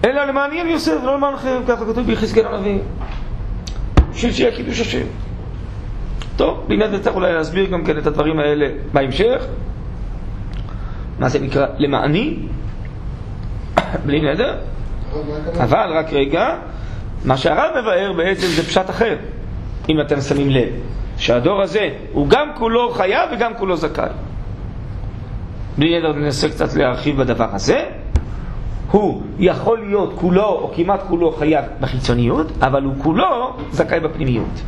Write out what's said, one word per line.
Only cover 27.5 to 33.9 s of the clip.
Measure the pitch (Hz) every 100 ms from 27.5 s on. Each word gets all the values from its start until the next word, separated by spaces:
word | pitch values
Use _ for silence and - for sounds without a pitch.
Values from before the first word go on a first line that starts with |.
הזה. | 101 107 254 381 - - - - - - - - - -
הוא | 208 196 - - -
יכול | 180 - 202 226
להיות | 202 202 185 -
כולו | 175 180 208
או | 175 - -
כמעט | 175 196 -
כולו | 170 170
חייב | - 151 151 - -
בחיצוניות, | 127 127 123 120 120 131 156 -
אבל | 135 135
הוא | 139 131
כולו | 156 170 359 247 254 - -
זכאי | - 160